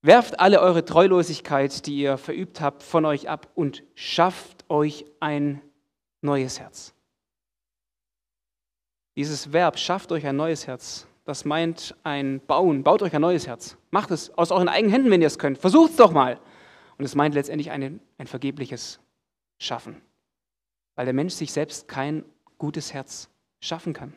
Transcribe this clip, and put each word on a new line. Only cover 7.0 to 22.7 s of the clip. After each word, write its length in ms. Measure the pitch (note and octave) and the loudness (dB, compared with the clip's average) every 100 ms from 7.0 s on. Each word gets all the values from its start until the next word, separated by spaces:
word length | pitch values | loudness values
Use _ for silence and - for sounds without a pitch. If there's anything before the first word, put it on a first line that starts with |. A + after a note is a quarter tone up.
| _ _ _ _ _ _ _ _ _ _ _ _ _ _ _ _ _ _ _ _ _ - | _ _ _ _ _ _ _ _ _ _ _ _ _ _ _ _ _ _ _ _ _ -8
Dieses 360 | D3 D3 D3 | -6 -6 -2
Verb, 260 | D#3 F3 - | 0 0 -2
"schafft 320 | - F#3 - | -6 -6 -4
euch 140 | E3 C#3+ | -6 -4
ein 100 | C#3 | -4
neues 320 | D#3+ D#3 - | -4 -4 -8
Herz", 400 | B2+ - - - _ - | -14 -14 -18 -18 _ -12
das 180 | C#3+ D3 | -10 -4
meint 500 | D3+ E3 E3 - - | -2 -2 -6 -14 -14
ein 360 | D#3+ C#3+ C#3 C3+ | -10 -6 -6 -8
Bauen, 440 | _ C#3+ F#3 C#3+ | _ 2 2 2
baut 180 | C3+ G#3 | 4 4
euch 120 | F#3+ | 2
ein 80 | D3+ | 0
neues 260 | D#3+ F3 B2 | 0 0 -4
Herz. 300 | A#2 - - _ | -14 -16 -20 _
Macht 200 | F#3 G#3 | -4 -2
es 180 | E3 - - | -6 -6 -2
aus 140 | E3+ | 0
euren 180 | F#3 F#3 | 2 2
eigenen 240 | - G#3+ | 2 2
Händen, 180 | A#3 C4 | 4 6
wenn 100 | F#3+ | 6
ihr 60 | D#3 | 4
es 120 | - | 2
könnt. 180 | D3 C3+ | -6 0
Versucht's 400 | F#3 B3+ E4 D#4+ | 4 6 6 8
doch 140 | A3 | 6
mal. 280 | D#3+ B2+ A#2+ - - - _ _ _ | 8 2 -2 -12 -20 -20 _ _ _
Und 80 | C#3 | -6
es 100 | C#3+ | 0
meint 200 | D3+ D3 | 0 0
letztendlich 340 | C#3 D3+ D3+ | -4 -6 -8
eine, 300 | D3+ C3+ E3 _ _ | -8 -10 -12 _ _
ein 100 | C3 | -14
vergebliches 720 | B2+ C3+ C#3 C3+ B2 - - _ _ _ _ _ _ | -8 -8 -6 -10 -10 -14 -18 _ _ _ _ _ _
Schaffen, 420 | - A#2+ - - _ _ _ _ _ _ _ _ _ - | -10 -10 -12 -20 _ _ _ _ _ _ _ _ _ -8
weil 100 | B2+ | -4
der 80 | |
Mensch 200 | B2+ E3+ | -2 -4
sich 180 | - D3+ | -6 -8
selbst 360 | - D3+ - - | -6 -6 -10 -14
kein 360 | - C3+ D#3 - _ _ _ | -8 -6 -8 -10 _ _ _
gutes 360 | D3 | -8